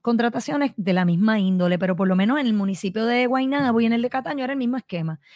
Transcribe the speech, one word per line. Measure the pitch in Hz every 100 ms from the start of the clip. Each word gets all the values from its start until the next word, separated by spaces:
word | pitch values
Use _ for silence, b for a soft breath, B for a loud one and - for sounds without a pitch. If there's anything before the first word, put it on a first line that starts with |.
contrataciones | - 233 233 240 - 285 277 -
de | 190
la | 180 180
misma | 170 214 220
índole, | 190 185 180 175
pero | 185 180
por | 190
lo | 185
menos | 208 294
en | 254
el |
municipio | 214 196 190 196 214 226
de | 240 247
Guaynabo | 262 262 285 262 233
y | 226
en |
el | 233
de | 240
Cataño | 262 262 285
era | 254
el | 277
mismo | 240 247
esquema. | - 175 160 160 B